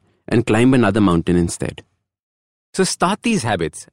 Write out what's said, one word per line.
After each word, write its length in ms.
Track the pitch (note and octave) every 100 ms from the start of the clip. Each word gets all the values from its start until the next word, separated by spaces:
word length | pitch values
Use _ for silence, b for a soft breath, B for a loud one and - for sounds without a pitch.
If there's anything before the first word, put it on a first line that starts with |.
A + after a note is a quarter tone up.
| _ _ -
and 220 | A2 A#2
climb 260 | A2 B2
another 280 | C3 G#2+ G#2+
mountain 340 | G2+ E2+ E2 F2
instead. 480 | E2+ - - - - _ _ _ _ _ _ _ _
So 120 | - F#3+
start 380 | - F3 G#3+
these 200 | A#3 G#3+
habits 440 | A#2 G2 D#2+ - -